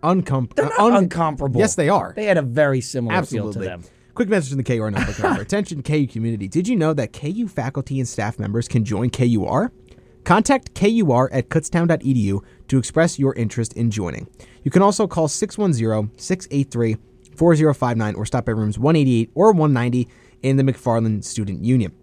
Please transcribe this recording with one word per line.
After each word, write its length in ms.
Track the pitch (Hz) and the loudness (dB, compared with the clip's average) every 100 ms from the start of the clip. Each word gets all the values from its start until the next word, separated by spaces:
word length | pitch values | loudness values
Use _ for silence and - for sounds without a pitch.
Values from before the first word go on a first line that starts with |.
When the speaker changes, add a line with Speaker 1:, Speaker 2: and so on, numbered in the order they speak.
Speaker 1:
Uncom- 500 | 156 185 175 135 120 | 2 0 0 -2 -2
Speaker 2:
They're 120 | - - | -2 -2
not 120 | 453 | 4
Speaker 1:
uh, 180 | 233 214 | 4 4
un- 120 | 180 | 2
Speaker 2:
uncomparable. 500 | 170 160 139 139 123 | 0 -2 -2 -2 2
Speaker 1:
Yes, 160 | 214 | 0
they 140 | - 151 | 2 2
are. 240 | 196 90 | 2 0
Speaker 2:
They 100 | - 214 | -4 0
had 100 | 180 | 0
a 60 | |
very 380 | 135 120 147 135 | 0 0 2 0
similar 320 | 120 131 117 | -4 -6 -2
Speaker 1:
Absolutely. 380 | 175 160 117 107 | -2 -2 -6 -6
Speaker 2:
feel 100 | 101 | -6
to 60 | 92 | -8
them. 140 | 87 85 _ _ | -10 -16 _ _
Speaker 1:
Quick 140 | - 220 | -6 0
message 220 | 208 135 | 0 0
from 80 | 135 | -4
the 60 | |
K 120 | 127 120 | -2 -2
U 60 | |
R 80 | 110 | -2
Network. 280 | 101 - - | -2 -4 -2
Speaker 2:
<laughs> 220 | 381 254 | -2 -2
Speaker 1:
Attention, 420 | 101 202 202 151 | -2 -4 -4 -8
K 160 | 131 156 | -2 0
U 100 | 135 | 0
community. 400 | 113 113 110 98 | -2 -4 -4 -4
Did 200 | 156 180 | -2 0
you 80 | 240 | 0
know 160 | 156 | 0
that 180 | 151 113 | 0 -4
K 160 | - 143 | -6 -8
U 180 | 202 226 | -6 -6
faculty 500 | - 123 139 131 135 | -4 -6 -6 -6 -4
and 100 | 120 | -4
staff 300 | - 101 - | -4 -6 -4
members 300 | 107 110 120 | -4 -4 0
can 160 | 117 | 0
join 240 | 104 101 120 | 0 0 -2
K 140 | - 123 | 0 2
U 200 | 117 - | 2 0
R? 260 | 135 233 - - - _ _ | 0 -2 -6 -20 -20 _ _
Contact 500 | - 180 214 269 - | 2 2 4 0 -2
K 140 | - 202 | -2 0
U 240 | 226 175 | 2 2
R 160 | 120 131 | 2 2
at 160 | 131 120 | -2 -2
kutztown 360 | 165 156 175 170 | -4 -2 -2 0
dot 160 | 160 | 0
E 100 | 135 | 2
D 60 | 131 | 0
U 220 | 101 98 - _ - | 0 -2 -6 _ -2
to 100 | 135 | -2
express 400 | 120 - 165 - | 0 0 0 2
your 160 | 135 | -2
interest 380 | 127 110 - 113 | 0 -4 -2 -6
in 160 | - 117 | -2 -2
joining. 360 | 107 87 62 - _ - - | -2 -6 -8 -12 _ -20 -6
You 60 | 139 | 0
can 120 | 180 | 4
also 240 | 196 202 208 | 4 2 -2
call 220 | - 156 | 0 -2
six 280 | - 208 - | -2 -6 -2
one 160 | 202 | 0
zero, 380 | 127 113 107 107 - | 2 0 0 -2 -8
six 320 | - 185 - | -6 -6 -2
eight 200 | 143 139 | -4 -2
three, 260 | 120 117 110 - _ - - | -2 -2 -2 -8 _ -20 2
four 180 | 165 | 4
zero 180 | 160 156 | 6 4
five 220 | 139 127 113 | 2 -2 0
nine 180 | 107 101 | -2 -4
or 100 | 107 | -2
stop 200 | 131 117 | -2 -2
by 60 | |
rooms 260 | 110 107 104 | -2 -2 0
one 180 | 131 160 | 2 4
eighty-eight 340 | 135 117 113 | 4 2 0
or 180 | 143 214 | 4 4
one 200 | 190 151 | 6 4
ninety 360 | 127 120 123 117 - _ _ | 2 0 -2 -2 -8 _ _
in 140 | 135 135 | 0 2
the 80 | |
McFarland 580 | 135 127 - 113 113 107 | 2 0 0 0 0 -2
Student 400 | 110 - 101 90 | -4 -6 -6 -4
Union. 280 | 107 127 95 - | 0 2 0 -6